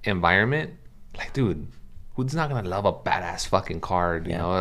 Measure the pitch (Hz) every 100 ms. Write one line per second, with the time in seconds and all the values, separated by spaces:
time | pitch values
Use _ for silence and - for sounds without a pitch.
0 | 104 92 85 95 113 151 156 - - -
1 | - - - - 110 76 - - - -
2 | - - 131 160 151 123 92 95 98 80
3 | 92 92 87 82 - 95 - 85 - 90
4 | 87 82 85 85 87 92